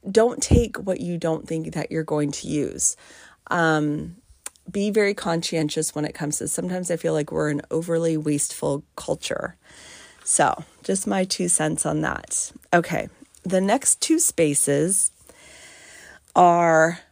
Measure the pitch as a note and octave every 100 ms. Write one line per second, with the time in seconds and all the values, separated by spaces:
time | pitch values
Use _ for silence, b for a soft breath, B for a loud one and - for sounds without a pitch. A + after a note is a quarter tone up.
0 | - G3+ A3+ - - - A#3 - G3 F#3
1 | F3 F3 E3+ D#3+ - D#3+ D#3+ D#3+ - D#3+
2 | D#3+ D3+ D3 - - D3 A2+ - - -
3 | B B B B - F3 E3 D#3 D3+ D3
4 | E3 F3 _ _ - _ - G3+ G#3 G#3
5 | G3+ G3+ - E3 E3 E3 D3+ - D#3 -
6 | D3+ - D3+ D3+ D#3 - F3+ F3+ F3 E3+
7 | E3 D#3+ D3 D#3+ D3+ C#3+ - D#3+ E3 E3
8 | E3 D#3 D3+ C#3+ - - D3 C#3+ - -
9 | - D#3 - - - - B B B B
10 | B B - - D3 - D#3+ _ - F#3+
11 | - G3 F#3+ - F3+ - D#3 D3+ D3+ D3+
12 | D3+ - - - - - _ F3 E3+ E3+
13 | - - - - F#3 F#3 G3 B3 - -
14 | - D#4+ - - D#3+ C#3+ - C#3+ E3 G3
15 | - _ B B B B B B B B
16 | B B _ - F3+ E3+ E3+ D#3+ D#3+ E3+
17 | -